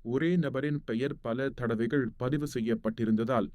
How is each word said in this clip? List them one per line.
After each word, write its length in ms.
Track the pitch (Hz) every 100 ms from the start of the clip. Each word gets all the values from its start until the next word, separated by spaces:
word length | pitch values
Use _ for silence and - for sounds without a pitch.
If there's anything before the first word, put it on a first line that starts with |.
ஒரே 340 | 113 127 160 175
நபரின் 460 | 147 131 147 147 -
பெயர் 340 | 113 139 -
பல 280 | 117 117 135
தடவைகள் 600 | 120 120 110 117 143 120 -
பதிவு 300 | 123 147 147
செய்யப்பட்டிருந்ததால் 920 | 127 113 113 110 113 113 110 113 123 92